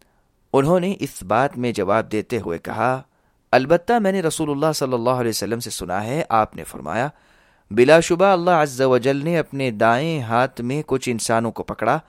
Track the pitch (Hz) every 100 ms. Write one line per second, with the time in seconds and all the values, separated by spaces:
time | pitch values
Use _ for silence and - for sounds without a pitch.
0 | _ _ _ _ _ 135 143 180 180 -
1 | 143 - 92 113 139 123 120 104 92 110
2 | - 107 - 117 90 85 - 110 120 131
3 | - _ _ _ _ 127 135 170 - 240
4 | 196 190 160 - 151 139 156 147 135 120
5 | 120 127 113 107 101 117 113 - 87 95
6 | 110 151 - 113 107 - 76 - 76 107
7 | 143 - _ _ _ _ _ 107 131 165
8 | 165 175 196 180 175 165 147 123 135 127
9 | 131 139 160 170 - 139 131 107 113 120
10 | 165 156 113 117 131 - 120 147 - 135
11 | 127 113 - 117 113 101 - - 110 156